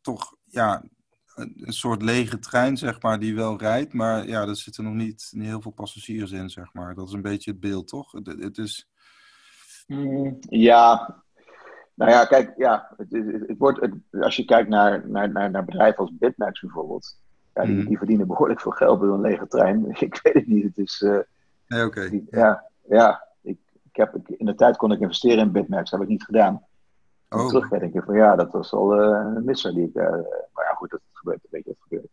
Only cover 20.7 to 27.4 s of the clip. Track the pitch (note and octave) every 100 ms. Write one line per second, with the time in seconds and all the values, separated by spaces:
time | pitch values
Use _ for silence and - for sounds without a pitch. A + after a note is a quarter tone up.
20.7 | F2+ G2 - G2+ G2+ - _ _ _ _
21.7 | A#2 A2+ G#2 F#2 G2+ - A2+ A2 G#2 -
22.7 | _ - G#2+ A2+ - - _ - - _
23.7 | _ _ - G#3 - - - A2 G2 A#2+
24.7 | A#2 A2 G2+ G2 - B2 A2+ G#2+ F#2 -
25.7 | F#2+ F2 F#2+ G2 G#2 - A3 G3 G3+ _
26.7 | _ _ _ _ _ _ A2